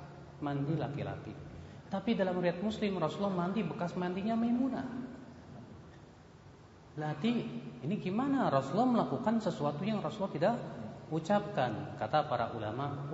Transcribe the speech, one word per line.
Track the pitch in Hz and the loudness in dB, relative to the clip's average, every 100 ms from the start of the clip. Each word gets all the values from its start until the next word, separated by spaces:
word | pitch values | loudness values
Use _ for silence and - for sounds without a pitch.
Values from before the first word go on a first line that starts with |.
| - - - - | -12 -16 -16 -6
mandi | 143 143 139 | -2 0 0
laki-laki. | 156 123 120 98 98 110 - - - - - - | 0 0 -2 -4 -6 -8 -10 -12 -14 -14 -16 -6
Tapi | 196 240 196 | -2 2 2
dalam | 185 180 | 2 2
riwayat | 175 175 208 | 2 2 0
Muslim, | 214 208 185 | 0 0 2
Rasulullah | 156 - 196 180 175 | 0 2 0 2 2
mandi | 220 | 2
bekas | 165 - 175 | 0 0 -2
mandinya | 185 180 185 214 | 0 -2 0 0
Maimunah. | 226 233 247 269 - - - - - - - - - - - - - - - - - - - - - - 151 | 2 4 4 2 0 -4 -6 -8 -12 -16 -16 -16 -16 -16 -16 -18 -18 -20 -20 -20 -20 -20 -20 -20 -20 -14 -6
Berarti | 151 143 226 233 - - - - 143 | -4 0 2 2 -2 -6 -8 -6 -2
ini | 202 | -2
gimana? | 180 208 277 269 175 | 0 0 2 4 6
Rasulullah | 135 131 196 254 226 | 4 4 4 6 6
melakukan | - - 214 226 | 4 2 2 2
sesuatu | 185 - 147 147 196 | 2 2 0 0 0
yang | 208 | 0
Rasulullah | 156 - 190 | -2 -2 -2
tidak | 143 185 240 - - 107 - - | 2 2 2 -2 -8 -10 -10 -4
ucapkan. | 156 - 208 - - 123 104 101 | -2 4 4 4 2 2 0 -6
Kata | - 110 151 127 | -4 2 2 4
para | 120 117 117 | 2 0 -2
ulama, | 107 120 143 143 143 | -4 -2 -2 -4 -4